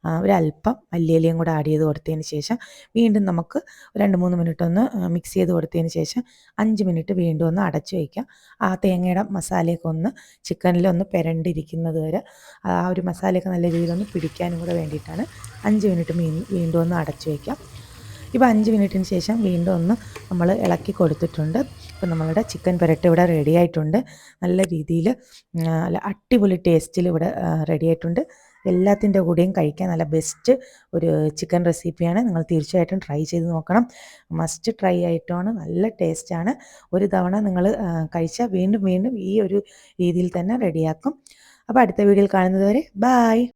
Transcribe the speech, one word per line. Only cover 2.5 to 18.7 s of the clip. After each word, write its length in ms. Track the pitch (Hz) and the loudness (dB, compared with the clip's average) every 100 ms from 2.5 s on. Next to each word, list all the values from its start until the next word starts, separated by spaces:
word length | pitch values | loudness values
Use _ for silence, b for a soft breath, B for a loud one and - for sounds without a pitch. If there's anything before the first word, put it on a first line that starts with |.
| 240 B B B 226 | -6 B B B 2
വീണ്ടും 300 | 233 214 190 | 4 4 2
നമുക്ക് 360 | 170 170 294 - B B 208 | 0 -2 -8 -8 B B -2
രണ്ട് 200 | 202 185 | 2 2
മൂന്ന് 200 | 180 175 | 2 0
മിനിറ്റ് 260 | 170 160 | -2 0
ഒന്ന്, 340 | 170 180 247 214 | 0 2 2 0
ആ, 100 | 180 | -2
മിക്സ് 260 | 170 - | -2 -2
ചെയ്ത് 180 | 185 180 | -2 0
കൊടുത്തതിന് 360 | 175 165 170 165 | 0 -2 -2 -2
ശേഷം 360 | 165 156 247 240 b b - | -2 -4 -4 -8 b b -2
അഞ്ച് 240 | 214 214 | 0 2
മിനിറ്റ് 300 | 185 165 165 | 0 0 -2
വീണ്ടും 340 | 185 170 156 165 | -2 0 0 0
ഒന്ന് 140 | 175 | 0
അടച്ച് 340 | 190 147 - 180 | 0 -2 -4 -6
വയ്ക്കാം. 320 | 147 - 262 b b b | -6 -8 -12 b b b
ആ 140 | 190 185 | -4 0
തേങ്ങയുടെ 480 | 196 180 180 180 | 0 0 0 0
മസാലയൊക്കെ 640 | 208 196 - 185 165 170 165 | -2 -6 -2 -2 0 -2 -4
ഒന്ന് 220 | 160 190 - B B | -4 -4 -6 B B
ചിക്കനിൽ 440 | - - 180 175 190 | -10 -2 0 2 2
ഒന്ന് 180 | 175 196 | 0 0
പുരണ്ടിരിക്കുന്നത് 960 | 180 165 165 160 160 156 160 165 160 | -2 -2 -2 -4 -4 -6 -6 -4 -4
വരെ, 200 | 156 170 - B B B 190 | -4 -6 -8 B B B -4
ആ 220 | 180 180 | -2 0
ഒരു 140 | 185 | -2
മസാലയൊക്കെ 480 | 180 170 190 180 185 | -4 -4 -2 -2 -2
നല്ല 220 | 175 170 | -2 0
രീതിയിലൊന്ന് 340 | 165 170 175 208 | 0 -2 -2 -4
പിടിക്കാനും 460 | 175 156 - 175 170 | -6 -6 -6 -6 -4
കൂടെ 140 | 170 | -4
വേണ്ടിയിട്ടാണ് 520 | 170 156 151 - 165 - B B B 208 | -4 -4 -8 -8 -8 -8 B B B 0
അഞ്ച് 220 | 214 196 | 2 2
മിനിറ്റ് 260 | 175 165 | 0 -2
മീ-, 320 | 170 160 160 208 | -2 -2 -4 -4
വീണ്ടും 300 | 190 165 170 | -4 0 0
ഒന്ന് 140 | 165 175 | 0 -2
അടച്ച് 340 | 156 147 160 | -4 -6 -6
വയ്ക്കാം. 280 | 147 - 277 - B B B B B B | -6 -8 -10 -12 B B B B B B
ഇപ്പോൾ 120 | 247 254 | 2 4
അഞ്ച് 260 | 214 214 | 4 4